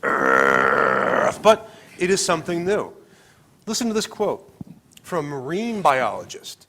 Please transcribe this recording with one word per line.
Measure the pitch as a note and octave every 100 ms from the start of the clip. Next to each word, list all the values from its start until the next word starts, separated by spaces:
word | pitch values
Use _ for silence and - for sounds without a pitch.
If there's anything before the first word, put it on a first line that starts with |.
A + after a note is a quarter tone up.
Earth, | C#2 C2+ C2 C2 C2+ C2 C2 C#2 C#2 C2 C#2 - - -
but | G3+ G#3+ - - - -
it | F3+
is | F#3+
something | - E3+ D#3+ F3
new. | F3 G3+ F#2 - - - _ _ _ _ -
Listen | A3 A#3
to |
this | G#3+ G3+
quote | - G3+ B2+ - _ - - _ -
from | - F3 C#3+
a |
marine | C#3+ B2+ F3 A#3 A3
biologist. | D#3+ C3 A#2 G2 F2+ - - -